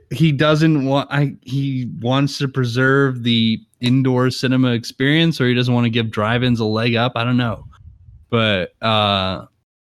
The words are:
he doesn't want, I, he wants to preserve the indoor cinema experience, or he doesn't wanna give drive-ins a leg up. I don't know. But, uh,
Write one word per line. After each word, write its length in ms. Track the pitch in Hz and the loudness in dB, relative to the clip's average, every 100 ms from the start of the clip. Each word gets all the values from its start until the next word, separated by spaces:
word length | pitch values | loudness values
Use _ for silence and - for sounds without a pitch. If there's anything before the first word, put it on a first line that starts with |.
| - | -8
he 200 | 127 160 | 0 2
doesn't 540 | 135 151 151 160 156 135 | 2 2 4 2 2 0
want, 220 | 139 - | -2 -2
I, 240 | 139 143 - | -2 -2 -4
he 480 | - 135 139 131 120 - | -8 -6 -4 -4 -6 -6
wants 360 | 117 135 139 - | -2 0 0 -2
to 80 | 143 | -6
preserve 760 | 135 123 120 131 135 139 127 | -2 -2 0 2 2 2 0
the 360 | 120 117 113 110 - _ | 0 2 2 0 -6 _
indoor 480 | 123 131 131 127 127 | 0 2 2 2 0
cinema 440 | 127 127 131 127 | 0 0 2 2
experience, 680 | 117 117 - 135 156 165 156 | 0 -4 -2 0 2 2 0
or 60 | 123 | 0
he 60 | 123 | 0
doesn't 180 | 127 | 0
wanna 160 | 120 120 | 0 0
give 220 | 117 113 | 0 -2
drive-ins 480 | 110 107 120 123 117 | -2 -2 0 0 0
a 60 | 110 | 0
leg 300 | 107 120 113 | -2 0 0
up. 180 | 123 120 | 0 -2
I 80 | |
don't 140 | 117 123 | -2 0
know. 280 | 120 101 - - - - - - _ | -2 -4 -12 -20 -20 -20 -20 -20 _
But, 420 | 117 110 98 87 _ | 0 2 0 -2 _
uh, 640 | 113 107 104 98 92 92 - _ _ _ | -2 0 2 0 -2 -6 -10 _ _ _